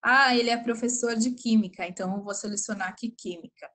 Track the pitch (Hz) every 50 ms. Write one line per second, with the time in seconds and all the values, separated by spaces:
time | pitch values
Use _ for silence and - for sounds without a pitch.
0 | - 220 247 262 277 262 247 240 233 233 233 233 - 247 233 220 - 240 240 -
1 | - 233 233 220 226 254 247 - - 240 226 220 202 185 - - 185 175 180 -
2 | 190 185 190 202 202 202 196 - - 214 208 202 - - 214 196 190 185 - -
3 | - 226 - - - 190 175 170 - - _ _ - - _